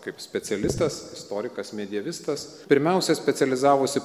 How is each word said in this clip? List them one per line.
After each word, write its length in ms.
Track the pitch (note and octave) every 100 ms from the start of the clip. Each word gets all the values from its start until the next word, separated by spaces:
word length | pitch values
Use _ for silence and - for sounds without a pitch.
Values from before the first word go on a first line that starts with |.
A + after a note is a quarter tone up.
kaip 160 | - -
specialistas, 920 | - G2 - G2+ A#2 - D#3+ - -
istorikas, 560 | - - G2+ A#2 - G2+ G#2+
medievistas, 880 | G2+ G#2 C3 E3+ - C#3+ - - -
pirmiausia 460 | C#3 D#3 F#3 - D#3
specializavosi 840 | - C3+ C3+ B2+ C#3 C#3 C3+ C3+